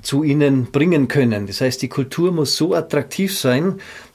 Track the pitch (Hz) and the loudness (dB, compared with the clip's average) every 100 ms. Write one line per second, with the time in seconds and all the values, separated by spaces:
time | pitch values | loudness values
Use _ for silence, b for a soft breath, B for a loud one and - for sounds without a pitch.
0 | - 139 156 147 143 135 120 139 170 156 | -4 0 2 2 4 2 0 0 2 2
1 | 123 143 123 104 98 98 131 - 131 - | 2 2 2 0 -4 -2 -2 -2 -6 -4
2 | 135 - 180 165 143 - 165 170 156 147 | -4 0 0 0 -2 0 0 0 0 -2
3 | - - 190 - 131 127 185 190 B B | -2 -2 -2 0 0 2 0 -4 B B
4 | B | B